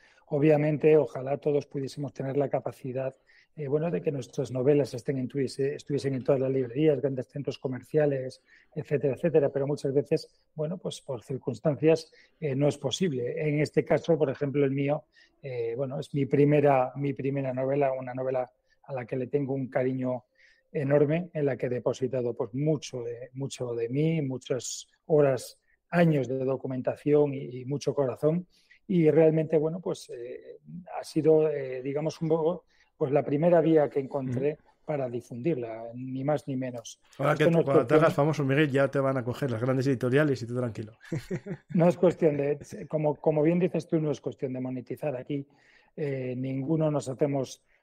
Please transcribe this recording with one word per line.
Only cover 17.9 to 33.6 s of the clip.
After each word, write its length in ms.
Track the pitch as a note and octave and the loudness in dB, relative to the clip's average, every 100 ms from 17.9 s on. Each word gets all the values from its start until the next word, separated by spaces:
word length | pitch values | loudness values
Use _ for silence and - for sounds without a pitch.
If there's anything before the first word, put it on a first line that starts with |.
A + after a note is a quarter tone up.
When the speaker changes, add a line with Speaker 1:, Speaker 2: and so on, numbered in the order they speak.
Speaker 1:
una 200 | C3 B2+ | -2 -8
novela 380 | B2+ C3 C3 B2 _ _ _ | -6 -4 -2 -4 _ _ _
a 100 | - | -12
la 140 | C3+ A#2 | -10 -6
que 80 | |
le 140 | C3 A#2+ | -6 -2
tengo 260 | D3 C3+ | -2 -2
un 140 | C3+ B2+ | -4 -4
cariño 560 | C#3+ C3 C3 B2+ B2 - _ _ _ _ | -2 -2 -2 -4 -6 -10 _ _ _ _
enorme, 580 | D#3+ C#3 C#3+ C#3+ E3 F3+ | -6 2 4 4 2 -2
en 140 | D#3 C#3+ | -2 -2
la 100 | A#2+ | -2
que 100 | B2+ | -2
he 40 | |
depositado, 640 | B2 C3+ A#2+ B2+ B2+ A#2+ | -2 -2 -2 -2 -2 -4
pues, 180 | A2 A2 | -4 -6
mucho 500 | C3 D3+ D3+ - B2+ | -2 0 0 -4 -10
de, 260 | A#2 A#2 B2+ | -8 -10 -12
mucho 380 | C3 C3+ - B2 | -10 -10 -8 -6
de 160 | A#2 A#2 | -4 -4
mí, 320 | C3+ D#3+ E3 | 0 0 0
muchas 680 | C3+ B2+ - B2+ - - - _ - | -2 -6 -6 -6 -6 -12 -16 _ 2
horas, 540 | D3+ C#3 B2+ - - _ _ _ | 4 4 2 -4 -18 _ _ _
años 360 | F3 E3+ D3 A#2+ | 4 4 4 0
de 180 | C3 | -2
documentación 880 | C3 C3 C3 C3 B2 B2 D3 D3 D3 | -2 -2 -4 -4 -4 -2 2 4 4
y, 260 | D#3+ D3 B2+ | 0 -10 -10
y 40 | B2+ | -6
mucho 280 | C#3+ - | -4 -2
corazón. 540 | C#3 C3+ A2+ D3+ F3 - _ _ _ - | 0 -2 0 0 0 -4 _ _ _ -2
Y 200 | F3 D#3 | 4 6
realmente, 460 | D3+ D#3+ D#3+ D3 D#3+ | 6 6 4 2 2
bueno, 200 | D#3 F3+ | 0 -4
pues, 320 | F3+ D#3 - | -8 -8 -10
eh, 480 | C3 B2 - - - D3+ E3+ F3+ - | -14 -12 -14 -16 -20 -18 -18 -14 -12
ha 40 | |
sido, 440 | - D#3+ D3+ D#3 D#3 | -6 0 4 4 4
eh, 340 | C#3+ C3 B2+ | -2 -6 -8
digamos, 360 | C3 C#3+ D#3 - | -6 -4 -4 -4
un 100 | D#3+ | -2
poco, 340 | E3 D#3 F3 - _ _ _ | 0 0 -2 -10 _ _ _
pues, 140 | C#3+ | 0
la 140 | C#3+ | 0
primera 360 | A#2+ C#3+ E3+ E3+ | 2 2 4 6